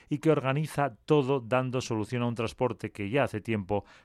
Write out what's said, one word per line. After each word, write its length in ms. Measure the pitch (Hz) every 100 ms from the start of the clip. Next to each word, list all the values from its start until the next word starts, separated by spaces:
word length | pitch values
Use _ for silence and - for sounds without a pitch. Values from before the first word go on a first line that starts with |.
| -
y 100 | 147
que 120 | 160
organiza 640 | 147 131 139 156 - 139 107 -
todo 340 | 151 127 139
dando 400 | 113 127 127 127
solución 420 | - 110 101 123
a 60 | 120
un 80 | 113
transporte 560 | 113 - 117 107 107
que 180 | - 101
ya 140 | 139
hace 160 | 117 107
tiempo 440 | 110 110 90 101 - -